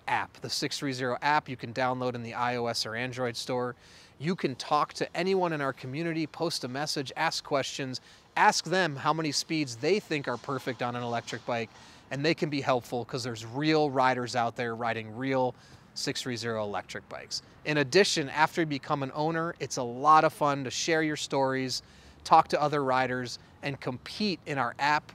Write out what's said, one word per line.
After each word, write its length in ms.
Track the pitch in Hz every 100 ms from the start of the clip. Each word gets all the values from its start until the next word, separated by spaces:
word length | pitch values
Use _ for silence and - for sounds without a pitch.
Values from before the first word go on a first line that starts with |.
| -
app, 320 | 117 92 -
the 80 | 120
six 300 | - 147 -
three 140 | 143
zero 240 | 127 127 120
app 280 | 147 151 143
you 80 | 123
can 160 | 120
download 420 | 120 127 127 127 120
in 80 |
the 100 | 117
I 220 | 113 123 123
O 120 | 117
S 180 | 113 110
or 100 | 113
Android 400 | 127 123 123 117
store. 400 | - 123 123 - - - - -
You 180 | 147 190
can 200 | 151 123
talk 380 | - 147 151
to 240 | - 156 165
anyone 360 | 185 190 175
in 80 | 151
our 120 | 135
community, 520 | - 131 143 165 160 156
post 380 | - 165 -
a 40 | 127
message, 440 | 135 151 156 131 -
ask 280 | 160 -
questions, 580 | - 143 127 - 131 123 - - - -
ask 280 | 202 - 160
them 300 | 185 170 135
how 180 | 151
many 180 | 160 156
speeds 440 | - - 160 139 113
they 240 | 147 202
think 280 | - 151 135
are 100 | 120
perfect 440 | - 131 - 120
on 140 | 123 123
an 80 |
electric 420 | 120 117 - 117 -
bike, 240 | 120 113 - - - -
and 140 | 135 156
they 80 |
can 160 | 160 160
be 120 | 143
helpful 440 | 135 127 - 123 113
'cause 180 | 101
there's 220 | 123 113 110
real 440 | 127 156 156 151
riders 440 | 131 127 123 120 120
out 200 | 117 113
there 200 | 120 113
riding 400 | 117 113 110 110
real 380 | 135 131 127 - - - -
six 280 | - - -
three 160 | 135 117
zero 260 | 117 110
electric 440 | 104 95 - 107 -
bikes. 320 | 65 - - - - -
In 120 | 151
addition, 520 | 131 180 202 170 135
after 320 | 147 156 -
you 40 | 160
become 380 | 139 - 147
an 80 | 135
owner, 400 | 151 156 165 170 -
it's 180 | 139 -
a 60 |
lot 400 | 120 123 147 156
of 80 | 156
fun 300 | - 147 139
to 80 | 127
share 320 | - - 160
your 140 | 156 151
stories, 680 | - 139 135 131 131 120 - - - -
talk 240 | - 165 -
to 140 | 160
other 220 | 147 147
riders, 540 | 131 127 127 127 120 - - -
and 180 | 143 135
compete 600 | 143 123 - - 214 160 -
in 120 | 139
our 160 | 120 -
app 320 | 139 151 -